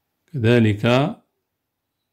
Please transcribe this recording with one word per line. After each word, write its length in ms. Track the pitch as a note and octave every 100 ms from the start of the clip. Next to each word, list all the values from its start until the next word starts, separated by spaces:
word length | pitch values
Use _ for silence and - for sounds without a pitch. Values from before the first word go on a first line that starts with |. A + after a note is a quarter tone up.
| _ _ _
كذلك 840 | C#3 A2+ A#2+ A2 G2+ A#2 B2+ D#3 - _ _ _ _ _ _ _ _ _